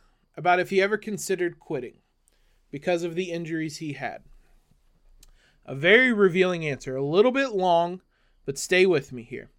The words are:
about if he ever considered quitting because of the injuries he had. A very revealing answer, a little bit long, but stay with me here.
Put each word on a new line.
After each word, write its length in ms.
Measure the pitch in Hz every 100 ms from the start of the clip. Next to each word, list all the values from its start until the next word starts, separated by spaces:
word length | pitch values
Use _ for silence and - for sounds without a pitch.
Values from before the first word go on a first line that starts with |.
| _ _ _ -
about 240 | 170 180
if 100 | 175
he 120 | 196
ever 160 | 196 208
considered 600 | 214 185 - 180 175 -
quitting 400 | - 147 120 - _ _ _ _ _ _ _
because 320 | 147 180 170
of 120 | 175 165
the 160 | 185
injuries 460 | 170 160 165 156 147
he 160 | 156
had. 300 | 139 120 - - - _ _ _ _ _ _ _ _ _ _ _ _ -
A 80 |
very 400 | 135 170 233 262
revealing 520 | 214 190 180 185 170 156
answer, 280 | 131 131 131
a 80 |
little 280 | 139 175 247
bit 200 | 269 269
long, 500 | 202 185 170 175 185 _ _ _ _ -
but 140 | 104
stay 260 | - 180 185
with 260 | 151 -
me 120 | 123
here. 260 | 117 117 113